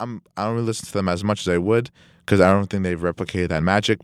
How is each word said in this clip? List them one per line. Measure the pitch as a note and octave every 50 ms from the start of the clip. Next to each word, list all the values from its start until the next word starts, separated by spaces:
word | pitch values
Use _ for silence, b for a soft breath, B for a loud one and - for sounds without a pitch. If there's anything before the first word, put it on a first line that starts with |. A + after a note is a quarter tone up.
I'm, | A2+ A#2+ A#2 F#2+ - _ _
I | - G2+
don't | A2 A#2
really | A#2 A#2
listen | A2+ A2 - -
to | - -
them | G2+ F#2+ F#2
as | F2 F2 G2+
much | G#2 G#2 -
as | - F2+
I | F2 F2
would, | F2 G2+ A2+ A#2 B2 - b b b b b b b
'cause | - G#2 G2
I | F2+ F#2 G2
don't | G2+ G2+ F#2+
think | - G2 F#2
they've | F2+ F2 E2
replicated | F2 F2 E2 - F#2+ E2 - F#2+ F2+ E2
that | F2+ D#2 D#2+
magic, | F2+ G2 G#2 G#2 - A2 -